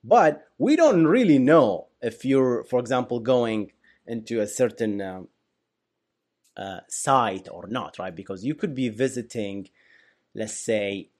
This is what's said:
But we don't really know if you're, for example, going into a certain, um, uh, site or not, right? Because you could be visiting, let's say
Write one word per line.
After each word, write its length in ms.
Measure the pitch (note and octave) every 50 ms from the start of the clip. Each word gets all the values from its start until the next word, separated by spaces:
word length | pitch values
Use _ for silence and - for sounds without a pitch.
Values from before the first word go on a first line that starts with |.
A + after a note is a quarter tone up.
But 460 | - A2+ G3+ A#3+ F#3 D#3 D3 - - _ _
we 200 | _ C#3+ A3+ D4+
don't 280 | E4 E4 D4+ A3+ E3+ D#3+
really 340 | D3+ F3+ B3+ B3 F#3 D3 C#3
know 480 | B2+ C3+ D#3+ E3 C3 G#2+ F#2 D#2 - _ _ _
if 220 | - A#2 A2 - -
you're, 400 | C3 C3+ C3+ C3 B2+ A#2+ A2+ -
for 160 | _ - B2+
example, 400 | B2 A2+ C3 B2 B2 - A#2+ A#2
going 540 | G#2+ B2 C3 B2 A#2+ A#2 A2 G#2+ G2+ F#2 _ _ _ _ _ _ _
into 320 | - A#2 A2+ A2 - A2+ A2+
a 80 | G#2
certain, 540 | G#2 - - B2+ A2+ A2 - A#2 G#2+ G2+ G2+
um, 260 | G2 F#2+ F#2 F#2 F#2 - _ _ _ _ _ _ _ _ _ _ _ _ _ _ _ _ _ _ _ _ _ _ _ _ _
uh, 240 | - G2 G2 F#2+ - -
site 640 | _ - - - C#3+ C3+ C3 A#2+ G#2+ F#2+ F#2+ - -
or 160 | - F2 F2
not, 320 | F#2 A2+ B2+ G2 C#2 - -
right? 160 | F#2 F#2+ F2
Because 300 | F2 F#2+ - G2 F#2 G2
you 100 | C3 D#3
could 180 | D3+ - F3+ C#3
be 140 | B2 C3
visiting, 800 | A#2+ G#2 G#2 C3 C3+ - B2 G#2+ - - A#2 G#2 G2 G2 G2+ F#2+ _ _ _ _ _ _ _ _ _ _ _ _ _ _
let's 240 | G#2+ A2 G#2+ -
say 520 | - - - A2+ G#2+ G2+ G2+ G2+ G2 - _ _